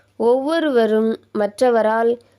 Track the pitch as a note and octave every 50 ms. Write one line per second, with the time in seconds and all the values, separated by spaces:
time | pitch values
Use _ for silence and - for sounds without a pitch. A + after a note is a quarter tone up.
0 | _ _ _ - A3+ A#3 B3 C4+ C4+ D4 E4 E4 D#4 D4+ C4 A#3 A3+ G#3+ A3 A3
1 | A3 A3 A3+ - _ _ - G#3+ G3+ G3+ G#3 - B3+ B3 A#3+ A3 G#3+ G#3+ A3 A3+
2 | A#3 A#3 A#3+ A#3 _ _ _